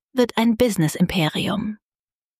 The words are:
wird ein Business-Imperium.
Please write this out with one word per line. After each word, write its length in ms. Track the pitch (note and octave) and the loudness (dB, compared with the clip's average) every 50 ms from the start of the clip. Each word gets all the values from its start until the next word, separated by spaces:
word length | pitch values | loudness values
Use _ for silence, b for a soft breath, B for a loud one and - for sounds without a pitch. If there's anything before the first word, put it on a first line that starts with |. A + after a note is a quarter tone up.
| _ _ - | _ _ 0
wird 240 | B3+ A#3+ A#3 - A3 | 0 0 0 2 0
ein 180 | A3+ A#3 A3 | 2 2 2
Business-Imperium. 1200 | - B3 A#3+ G3 - D#3 D#3 - - F3+ - - F#3 D#3 D3+ - F#3 - F#3+ G3 - - G#3+ G#3+ - _ _ _ _ _ _ _ _ _ _ _ | 2 2 0 2 0 0 0 2 0 -2 0 0 0 0 0 0 -2 -4 -2 -4 -4 -4 -6 -8 -10 _ _ _ _ _ _ _ _ _ _ _